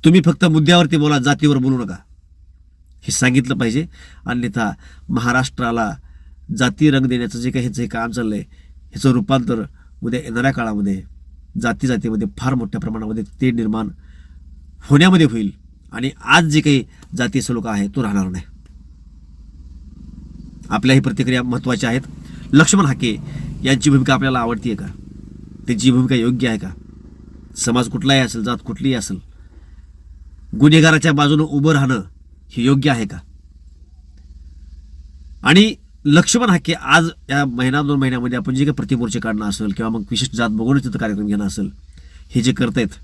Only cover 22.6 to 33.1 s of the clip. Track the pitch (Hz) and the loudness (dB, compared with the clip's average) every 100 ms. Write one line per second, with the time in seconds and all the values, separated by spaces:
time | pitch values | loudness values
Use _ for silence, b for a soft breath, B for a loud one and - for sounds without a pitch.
22.6 | - 196 156 127 120 104 B B B B | 6 4 2 0 -4 -4 B B B B
23.6 | 131 131 147 139 127 135 135 127 117 117 | -2 2 4 4 4 0 0 -2 -2 -4
24.6 | 120 101 98 - - - - - - - | -4 -6 -8 -14 -18 -20 -20 -20 -20 -16
25.6 | - 117 123 123 127 131 117 123 123 110 | -6 0 2 2 0 0 -2 -2 -4 -4
26.6 | 92 - - - - - - - - - | -8 -14 -20 -20 -20 -20 -20 -20 -20 -8
27.6 | - 117 117 120 131 139 123 117 110 120 | -2 0 -2 -2 0 2 0 -4 -6 -6
28.6 | - 104 139 123 95 92 - b b b | -8 -6 -4 -4 -6 -10 -12 b b b
29.6 | b b b - - - - - - - | b b b -20 -20 -20 -20 -20 -12 4
30.6 | 143 160 160 156 165 143 147 151 156 143 | 6 8 6 4 2 2 2 2 2 0
31.6 | 147 151 135 120 95 - - - - - | 2 2 2 0 -4 -18 -20 -20 -12 -2
32.6 | 120 139 139 117 104 | 2 2 2 0 -4